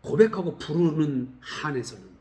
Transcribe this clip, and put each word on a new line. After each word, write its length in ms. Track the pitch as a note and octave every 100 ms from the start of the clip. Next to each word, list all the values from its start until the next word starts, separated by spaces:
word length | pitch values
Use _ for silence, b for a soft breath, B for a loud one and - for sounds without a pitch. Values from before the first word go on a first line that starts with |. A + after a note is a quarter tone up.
고백하고 540 | - D#3 A3 G3 E3+ -
부르는 800 | - D#3+ E3+ D#3 D3+ C3 B2 -
한에서는 760 | - - D3+ C3+ A2+ G#2+ F#2 -